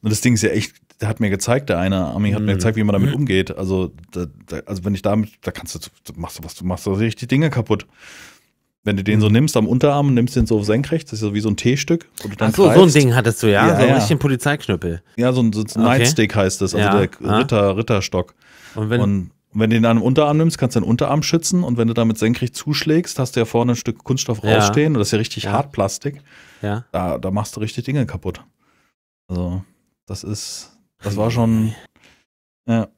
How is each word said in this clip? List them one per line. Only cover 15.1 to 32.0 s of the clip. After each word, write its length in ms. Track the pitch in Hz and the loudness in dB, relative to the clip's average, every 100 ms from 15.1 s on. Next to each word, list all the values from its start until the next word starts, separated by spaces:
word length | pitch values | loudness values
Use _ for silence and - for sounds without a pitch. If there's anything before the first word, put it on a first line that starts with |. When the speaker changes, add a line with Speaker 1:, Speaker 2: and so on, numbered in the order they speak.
| - | -2
Speaker 1:
Ja, 160 | 123 | 0
so 80 | 127 | 2
ein, 100 | 113 | 0
so 80 | 104 | 0
ein 60 | 107 | -4
Speaker 2:
Okay. 100 | - | 0
Speaker 1:
Nightstick 540 | 110 127 120 151 110 107 | 2 4 2 2 2 2
heißt 260 | 95 - | 0 0
das, 120 | 95 | -2
also 100 | 104 104 | 0 2
Speaker 2:
Ja, 180 | 101 92 | 2 0
Speaker 1:
der 40 | - - | -2 -2
Speaker 2:
ah. 80 | 107 | 0
Speaker 1:
Ritter-, 400 | 135 110 101 95 | 2 2 2 0
Ritterstock. 560 | 113 104 - 92 90 _ _ - - | 0 -2 0 -4 -6 _ _ -20 -14
Speaker 2:
Und 160 | - 107 | -6 -2
wenn 120 | 120 | 0
Speaker 1:
Und, 300 | 104 98 90 _ _ | 2 0 -4 _ _
und 60 | 107 | -2
wenn 100 | 110 | 2
du 60 | 113 | 4
den 100 | 113 | 4
an 120 | 117 | 4
den 60 | |
Unterarm 340 | 107 135 151 151 | 4 2 2 2
nimmst, 200 | 165 - | 0 0
kannst 180 | 127 117 | -2 -2
du 40 | |
den 100 | - | 0
Unterarm 320 | 120 143 143 | 0 0 -2
schützen 420 | 156 165 - 185 | 0 -2 0 -2
und 140 | 160 120 | -2 0
wenn 100 | 113 | 0
du 40 | |
damit 240 | 117 113 110 | 0 0 0
senkrecht 380 | 110 120 123 - | 0 0 -4 -6
zuschlägst, 640 | - 147 - 156 175 - | -6 -4 0 0 0 -6
hast 160 | 127 - | -4 -2
du 60 | |
ja 40 | 113 | 0
vorne 280 | 120 120 | 0 0
ein 20 | 117 | -2
Stück 280 | - 113 | -4 -8
Kunststoff 380 | - 131 - 107 | -4 -4 -2 -4
Speaker 2:
Ja. 120 | 107 110 | 2 4
Speaker 1:
rausstehen 380 | 104 110 156 | 4 2 2
und 60 | 139 | 2
das 100 | 101 | 0
ist 20 | |
ja 80 | 107 | 0
richtig 240 | 110 - | -2 -6
Speaker 2:
Ja. 80 | 101 | -4
Speaker 1:
Hartplastik. 720 | 110 147 - 98 - 143 143 _ - - - | -4 -4 -2 -4 -2 -10 -10 _ -20 -20 -10
Speaker 2:
Ja. 220 | 104 104 123 | -6 -6 -6
Speaker 1:
Da, 280 | 90 92 67 | -6 -4 -4
da 100 | 92 | -4
machst 260 | 98 104 - | -4 -4 -6
du 40 | |
richtig 260 | 107 - 123 | -8 -6 -4
Dinge 220 | 143 120 | -4 -4
kaputt. 340 | 98 95 - - _ _ _ _ _ _ _ _ | -6 -10 -10 -16 _ _ _ _ _ _ _ _
Also, 360 | 90 87 90 92 _ _ _ _ | -6 -4 -6 -10 _ _ _ _
das 160 | 101 - | -12 -10
ist, 460 | 104 - - - _ _ _ | -10 -10 -14 -18 _ _ _
das 120 | 101 101 | -8 -2
war 120 | 110 | -2
Speaker 2:
Ei, 40 | |
Speaker 1:
schon, 420 | 117 113 113 110 107 - _ | 0 2 2 -2 -6 -18 _